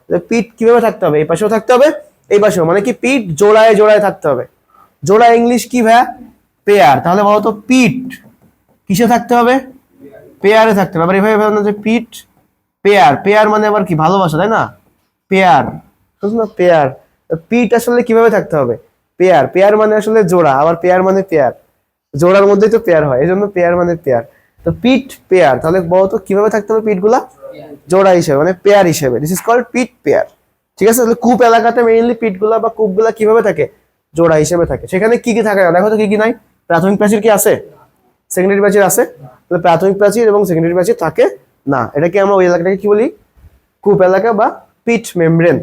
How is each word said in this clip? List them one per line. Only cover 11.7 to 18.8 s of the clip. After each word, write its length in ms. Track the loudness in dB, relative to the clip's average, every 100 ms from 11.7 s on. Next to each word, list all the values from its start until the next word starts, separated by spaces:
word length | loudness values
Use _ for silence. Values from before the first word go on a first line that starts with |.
| -4
পিট 240 | -2 -4 -4 -20 -20 _ _ _ _ _
পেয়ার, 280 | 0 4 4 2
পেয়ার 220 | 0 0 2
মানে 160 | 0 0
আবার 160 | -2
কি? 100 | -2
ভালোবাসা, 420 | -2 0 0 -2 -2
তাই 120 | -2 -2
না? 60 | -4 -8 _ _ _ _ _
পেয়ার, 340 | 0 2 2 0 -10 _ _ _ _
বুঝছো 140 | -6 -4
না? 80 | -6 -2
পেয়ার। 320 | 2 2 0 -6 _ _ _ -10 _
পিট 200 | -2 0 -2
আসলে 220 | 0 -2
কিভাবে 280 | 0 2 2
থাকতে 240 | 0 -4 -4
হবে? 140 | -4 -6